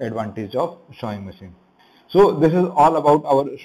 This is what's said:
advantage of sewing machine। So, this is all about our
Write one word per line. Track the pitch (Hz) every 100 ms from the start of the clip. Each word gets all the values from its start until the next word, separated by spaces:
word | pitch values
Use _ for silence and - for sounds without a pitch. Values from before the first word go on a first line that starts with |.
| 117
advantage | 110 107 101 104 127
of | 165 175 - 135
sewing | 117 104 98
machine। | - 95 87 _ _ _ _ _ 175
So, | 196
this | 147 156
is | 180 180
all | 151 151 165
about | 147 151 147
our | 139 139 135